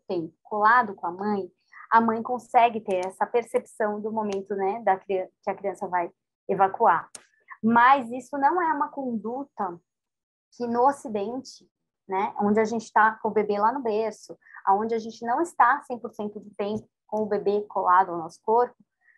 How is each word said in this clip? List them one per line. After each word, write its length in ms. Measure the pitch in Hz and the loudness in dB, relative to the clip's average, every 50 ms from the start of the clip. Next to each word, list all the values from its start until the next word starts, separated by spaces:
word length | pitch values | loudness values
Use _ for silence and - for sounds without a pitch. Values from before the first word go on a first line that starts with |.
| _ - | _ -6
tempo 260 | 196 175 160 165 _ _ | -6 -6 -6 -8 _ _
colado 540 | _ - 220 208 208 214 - - 233 202 196 | _ -8 -4 2 4 4 4 4 2 0 -4
com 100 | - - | -8 -8
a 60 | 175 | -8
mãe, 400 | 175 185 196 214 214 196 185 185 _ _ _ _ _ - - - | -8 -4 -4 -2 -2 -2 -4 -8 _ _ _ _ _ -18 -6 2
a 100 | 226 226 | 2 2
mãe 220 | 233 226 220 226 226 | 4 2 0 -2 -4
consegue 580 | 233 247 240 - _ - 247 233 240 220 220 | -6 -6 -8 -6 _ 2 4 4 4 2 0
ter 240 | 202 - 190 180 180 | -6 -4 -2 -2 -2
essa 200 | 190 190 - 214 | -4 -4 -4 -4
percepção 760 | 208 - 240 233 - - 247 247 - - - 226 208 208 208 | -2 0 -2 -2 0 -4 -4 -4 -6 -6 -4 -2 -2 -2 -4
do 100 | 208 220 | -6 -6
momento, 440 | 214 220 214 208 196 196 196 - 208 | -4 -4 -4 -4 -4 -6 -6 -6 -6
né, 260 | 196 190 190 202 233 233 | -2 -2 -2 -2 -2 0
da 140 | 202 190 190 | 0 0 0
cri-, 320 | - - 196 185 185 - _ _ - | 0 -4 -4 -4 -4 -6 _ _ -6
que 60 | 208 | -6
a 60 | 190 | -6
criança 320 | 190 196 196 180 - 208 180 | -4 -4 -6 -6 -6 -6 -4
vai 220 | 175 180 170 - _ _ _ _ _ _ _ - | -2 -2 -2 -4 _ _ _ _ _ _ _ -4
evacuar. 600 | 196 180 196 190 190 - 233 208 170 160 151 - - - _ _ _ _ _ - - - - | 0 2 2 2 2 2 4 4 4 2 0 -6 -18 -20 _ _ _ _ _ -20 -12 -2 0
Mas 460 | 220 233 233 240 254 277 285 240 226 | 2 4 6 8 6 6 4 2 -4
isso 260 | 240 262 254 - - 285 | -10 -12 -12 -10 -6 0
não 240 | 277 285 330 359 | 0 2 2 2
é 120 | 349 320 302 | 0 0 0
uma 160 | 285 294 285 | -2 -4 -6
conduta 880 | - 277 269 254 233 214 190 220 240 269 285 - _ - 208 180 175 175 _ _ _ _ _ _ _ _ _ _ _ _ _ _ _ - | -6 -8 -6 -6 -6 -6 -6 -6 -8 -8 -10 -12 _ -8 -8 -6 -8 -10 _ _ _ _ _ _ _ _ _ _ _ _ _ _ _ -8
que 80 | 240 240 | -6 -4
no 200 | 233 240 240 277 | 0 2 4 2
Ocidente, 840 | 277 277 - 277 208 208 196 220 240 269 247 - - - _ _ _ _ _ _ _ _ _ - | 2 0 -6 -8 -6 -6 -6 -6 -8 -10 -12 -14 -18 -20 _ _ _ _ _ _ _ _ _ -6
né, 260 | 190 185 - - - - | -4 -4 -4 -4 -4 0
onde 180 | 202 202 208 220 | 0 2 2 2
a 60 | 220 | 2
gente 260 | 214 233 226 220 - | 0 -2 -6 -6 0
tá 260 | - 226 214 220 214 - | 2 4 4 4 2 0
com 80 | - 220 | -6 -2
o 40 | 202 | 0
bebê 260 | 214 208 202 202 202 | 0 0 0 0 0
lá 120 | 208 220 | 0 0
no 100 | 254 285 | 0 -2
berço, 560 | 254 226 208 214 226 220 214 - - - 247 _ _ _ - - - | -4 -4 -2 -2 -2 -4 -6 -10 -16 -20 -20 _ _ _ -18 -6 0
aonde 300 | 196 196 202 220 226 233 | 2 2 2 2 -2 -2
a 40 | 226 | -4
gente 240 | 214 226 220 - 233 | -6 -8 -12 -10 -4
não 180 | 233 240 285 | -2 0 0
está 400 | 339 330 - - 254 240 269 285 - | -2 -2 2 2 4 4 4 0 -2
cem 160 | - 247 233 | -8 -12 -10
por 120 | 233 226 | -10 -12
cento 280 | - - 208 208 208 214 | -10 -8 -8 -8 -8 -12
do 100 | 196 202 - | -18 -16 -8
tempo 320 | - 208 202 214 220 220 _ _ _ _ - | -6 -6 -4 -4 -6 -8 _ _ _ _ -8
com 140 | - 214 | -4 -4
o 40 | 214 | -2
bebê 360 | 202 208 202 - 202 202 208 208 - | -2 -2 -2 0 0 0 0 -2 -4
colado 420 | - 202 185 180 180 185 196 180 | -4 -2 2 4 4 4 4 2
ao 60 | 170 170 | 0 -8
nosso 220 | 160 170 - - | -8 -10 -12 -10
corpo, 340 | - - 220 233 247 247 - _ _ _ _ _ _ _ _ | -2 0 2 2 2 0 -2 _ _ _ _ _ _ _ _